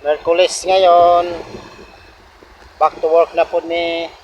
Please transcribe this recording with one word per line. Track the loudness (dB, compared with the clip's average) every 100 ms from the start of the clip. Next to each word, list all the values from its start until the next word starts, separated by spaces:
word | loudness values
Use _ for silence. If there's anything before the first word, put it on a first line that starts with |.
Merkulis | -4 -4 -2 0 0 -2
ngayon. | -2 2 4 4 4 2 0 -8 -14 -18 -20 -20 -20 -20 -20 _ -20 _ -20 -20 -20 _
Back | -4 -2
to | 0
work | 2 2 0
na |
po | -2 -4
ni. | -4 -6 -4 -6 -10 -14